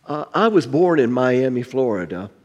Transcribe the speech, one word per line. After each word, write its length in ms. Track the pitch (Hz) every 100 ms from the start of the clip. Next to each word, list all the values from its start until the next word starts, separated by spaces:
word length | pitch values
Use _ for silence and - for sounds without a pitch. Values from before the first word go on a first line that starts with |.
Uh, 200 | - 147 147
I 140 | 160 220
was 180 | 202
born 340 | 123 139 180 160
in 120 | 120
Miami, 500 | 123 127 127 131 123
Florida. 680 | 120 131 127 101 82 90 101 _